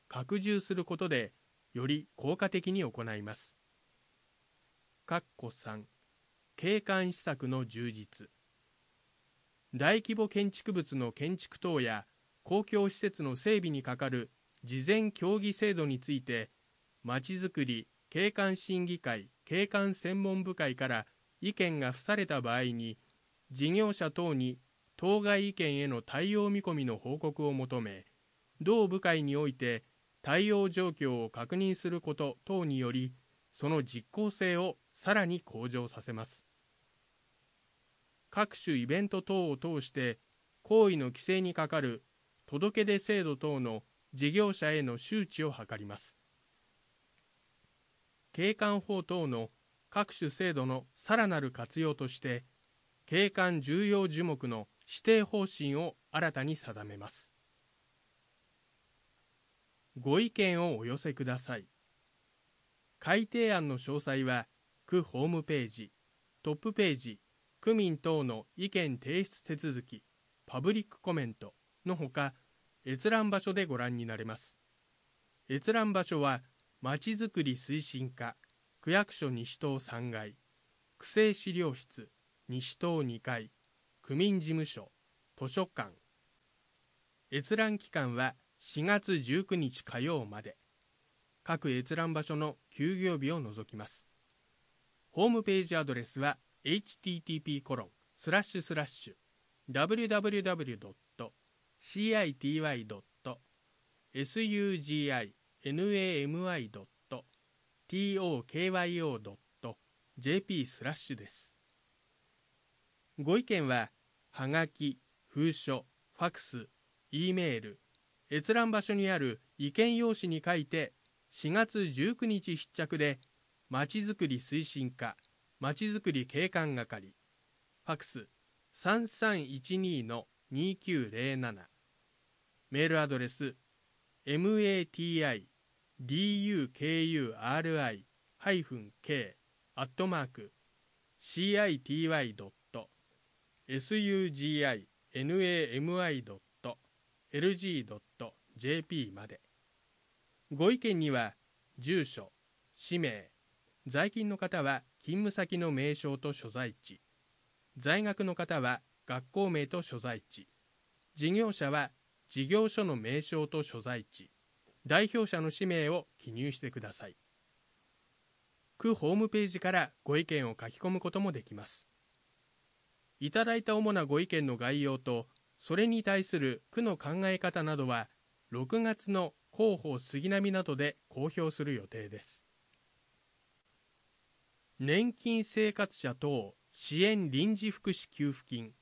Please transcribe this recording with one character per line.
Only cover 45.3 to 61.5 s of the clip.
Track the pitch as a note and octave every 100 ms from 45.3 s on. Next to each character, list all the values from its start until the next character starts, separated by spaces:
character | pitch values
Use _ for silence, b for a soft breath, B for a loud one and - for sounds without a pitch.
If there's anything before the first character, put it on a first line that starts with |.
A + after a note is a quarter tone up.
| -
を | D#3
図 | A#2+ G#2+ G#2+
り | G#2
ま | G2+
す。 | - - _ _ _ _ _ _ _ _ _ _ _ _ _ _ _ _ _ _ _ _ _
景 | - F#3+ G#3+
観 | G#3 G3+
法 | G3+ G3
等 | D#3+ F3+ D3+
の | A#2 A2+ _ _ _ _
各 | G3+ G3+ -
種 | D3+
制 | - F#3
度 | C#3+ C3
の | C3 - -
さ | - A3+
ら | G#3
な | C#3+
る | C3
活 | B2+ A#2 D#3+
用 | D#3
と | C#3+ B2+
し | -
て、 | C3 A#2+ - _ _ _ _ _ -
景 | E3 G3+
観 | G3 F3+ E3
重 | C3+ E3+ G#3
要 | G3+ F#3
樹 | D3+
木 | F3 C#3+ B2+
の | A2+ G#2 _ -
指 | -
定 | - A3
方 | G#3 G#3 F#3+
針 | - C#3 C#3
を | D3 - _
新 | D3+ E3
た | C#3
に | C#3 D#3
定 | - G#2+ G#2+
め | G2+
ま | -
す。 | - - _ _ _ _ _ _ _ _ _ _ _ _ _ _ _ _ _ _ _ _ _ _ _ _ _ _ C3
ご | C3 E3
意 | A3+
見 | - F#3+ F3
を | F3 A#2
お | A#2
寄 | C#3
せ | D#3
く | C3
だ | B2+ B2+
さ | -